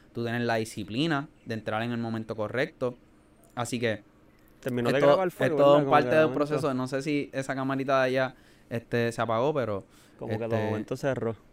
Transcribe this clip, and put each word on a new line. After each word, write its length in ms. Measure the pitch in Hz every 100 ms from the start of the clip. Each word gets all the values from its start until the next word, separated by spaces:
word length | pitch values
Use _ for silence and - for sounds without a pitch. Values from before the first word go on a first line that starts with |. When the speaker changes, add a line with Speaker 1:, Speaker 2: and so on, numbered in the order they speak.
| -
Speaker 1:
tú 100 | - 117
tener 160 | 120
la 140 | 120 117
disciplina 760 | 110 110 98 113 165 143 160 _ -
de 80 |
entrar 300 | 113 110 107
en 80 | 117
el 80 | 120
momento 360 | 117 113 110 107
correcto. 640 | 104 117 156 - 123 - _ _ _ _ _ -
Así 240 | 120 123
que 240 | 117 104 - _ _ _ - -
Speaker 2:
Terminó 280 | - 120 120
de 80 | 131
Speaker 1:
esto, 80 | 143
Speaker 2:
grabar 220 | 143 180
fuego, 240 | - 131 147
Speaker 1:
esto 80 |
es 60 | 143
Speaker 2:
¿verdad? 100 | 143 139
Como 60 |
Speaker 1:
parte 180 | 147 135
Speaker 2:
que 60 | 156
de 20 |
Speaker 1:
del 60 | 156
Speaker 2:
momento 180 | - -
Speaker 1:
proceso. 260 | 151 147
No 140 | 127 127
sé 140 | 135
si 260 | 147 143 -
esa 200 | 131 135
camarita 460 | 135 135 135 135 135
de 60 | 127
allá, 280 | 131 127 - - - -
este, 400 | 117 - 120 117
se 100 | 117
apagó, 320 | 113 113 139
pero, 320 | 151 110 98 - - - -
Speaker 2:
Como 140 | 113 107
que 80 | 113
de 80 | 113
Speaker 1:
este, 100 | 107
Speaker 2:
momento 320 | 107 104 135
cerró. 380 | 143 123 110 110 -